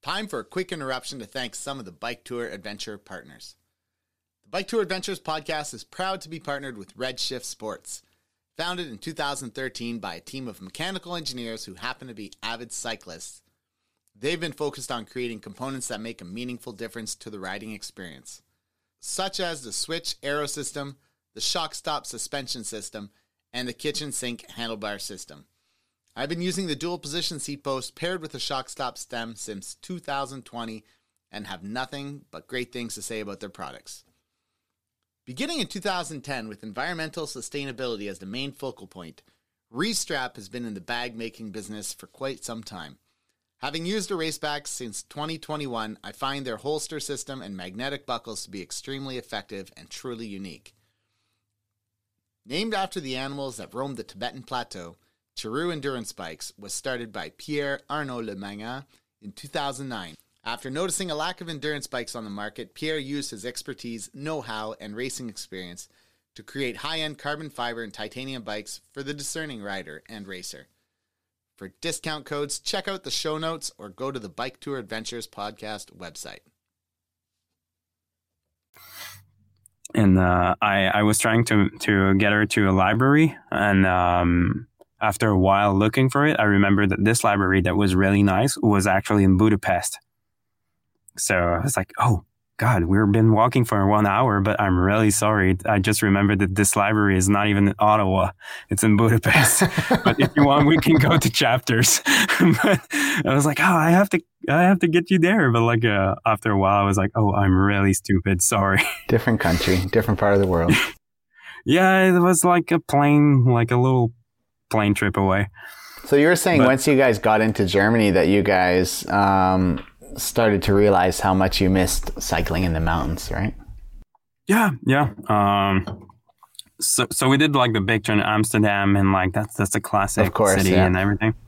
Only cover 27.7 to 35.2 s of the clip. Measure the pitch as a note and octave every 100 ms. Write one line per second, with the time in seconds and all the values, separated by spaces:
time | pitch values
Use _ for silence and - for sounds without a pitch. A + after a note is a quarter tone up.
27.7 | C3 B2 - E3+ F#3 D#3 C3 - C3+ B2+
28.7 | - C3 - - A#2+ A#2 A2 - G#2 -
29.7 | - - F3+ - C#3 C3+ C3+ - A#2+ A2+
30.7 | A2 _ _ _ _ _ G#2 G2 F#2+ F#2+
31.7 | A#2+ C3 C#3+ C#3 C#3+ _ D#2+ _ B2+ B2
32.7 | B2 A#2 G#2+ G2 A2 G2+ F#2+ G2+ - D#2
33.7 | B1+ - - _ _ _ _ _ _ _
34.7 | _ _ _ _ _